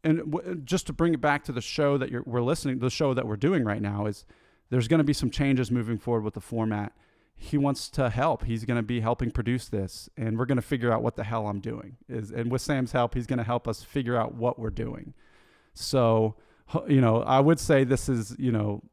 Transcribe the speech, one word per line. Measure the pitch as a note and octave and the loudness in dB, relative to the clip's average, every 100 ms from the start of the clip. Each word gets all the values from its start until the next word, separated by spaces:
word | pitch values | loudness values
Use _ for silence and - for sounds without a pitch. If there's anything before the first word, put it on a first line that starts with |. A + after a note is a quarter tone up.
and | D#3+ E3 D3 | 2 0 0
w-, | E3 F3+ F3 | -6 -4 -8
just | B2+ F#3 - | -2 -4 -2
to | |
bring | D3 E3+ | 0 0
it | D3+ | 2
back | D3 C#3+ - | 0 0 -4
to | |
the | B2 | -8
show | - - C#3+ C#3+ | -6 0 2 2
that | C3 | 0
you're, | B2 - | -6 -4
we're | B2 | -2
listening, | A#2+ C3+ C#3+ B2+ | 0 0 -2 -2
the | B2 | -2
show | - D3 | 0 0
that | B2+ A#2 | 0 -2
we're | G#2+ | 0
doing | D3 F#3 | 2 2
right | A2 G#2 | 0 -2
now | G2+ G2+ G#2+ | -2 -2 -4
is | G#2 - - _ _ _ | -6 -16 -20 _ _ _
there's | B2+ A#2 | 0 4
gonna | D#3+ | 4
be | D3 | 4
some | C#3+ B2 | 2 0
changes | - C#3 C3 A2+ | 0 2 2 2
moving | B2 A2 A2 | 0 0 -4
forward | - A#2 | 0 0
with | G#2+ G#2 | -2 -8
the | |
format. | - A#2 A2+ G#2 G#2 _ _ _ _ - | -8 -4 -2 -2 -4 _ _ _ _ -20
He | - D3 | -4 0
wants | C#3 C3 - | 0 -2 -6
to | - B2+ | -2 0
help. | A2 D#3 A#2+ A#2 | 2 0 0 -2
He's | A2+ A#2 | -4 0
gonna | A#2+ | -2
be | A2 A#2+ | 0 -2
helping | A2 B2 B2 | 0 0 -2
produce | - A2 B2 - | -2 -2 -2 -2
this, | G#2+ F#2+ - - - | -4 -4 -10 -16 -6
and | A#2 A2 | -4 -2
we're | B2 | 0
gonna | B2+ | 0
figure | - C3+ A#2+ | 0 -2 0
out | A2+ | 0
what | A#2 - | 0 -4
the | |
hell | G#2+ A2+ G#2+ | -4 -4 -4
I'm | G2+ | -6
doing. | A2+ - - B2 - | -8 -10 -12 -20 -10
Is, | B2 G#2 | -8 -8
and | A#2 A#2 | -6 -2
with | B2+ | -2
Sam's | - C#3 B2+ | -2 -2 0
help, | C3 A#2+ B2+ | 0 0 -2
he's | A#2 | -4
gonna | B2 | -4
help | A2 A#2+ - | -2 -2 -4
us | G#2+ | -8
figure | - C#3+ A#2+ A#2+ | -6 -4 -2 0
out | A#2 A#2+ | -2 -2
what | A#2+ A#2+ | -2 -2
we're | A2 | -6
doing. | A2+ A2+ - - - _ _ _ _ _ | -6 -8 -8 -14 -20 _ _ _ _ _
So, | - - C3+ A#2 A2+ A2 - _ _ _ | -12 0 4 6 4 2 -2 _ _ _
h-, | D#3+ - | -4 4
you | C3+ | 6
know, | A#2+ A2+ | 6 4
I | - C3 | 4 6
would | C#3+ E3 | 6 4
say | - C#3+ | 4 4
this | C3 C3+ - | 4 2 2
is, | B2 G#2 A#2+ | -2 -2 -4
you | B2+ | 0
know | A#2 G#2+ G2+ - | 0 0 -4 -10